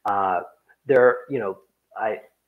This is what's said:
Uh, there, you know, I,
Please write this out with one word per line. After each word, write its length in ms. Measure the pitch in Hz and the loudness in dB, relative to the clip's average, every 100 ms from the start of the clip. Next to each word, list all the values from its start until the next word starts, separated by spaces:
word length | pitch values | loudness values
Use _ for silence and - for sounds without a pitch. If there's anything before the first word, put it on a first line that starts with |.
Uh, 360 | 107 101 95 87 - _ _ _ - | -4 -2 -2 -2 -6 _ _ _ 0
there, 340 | 131 123 120 - | 4 4 2 -6
you 80 | 135 | -6
know, 200 | 101 95 _ _ _ - | -6 -8 _ _ _ -8
I, 240 | 110 107 - _ | -6 -6 -14 _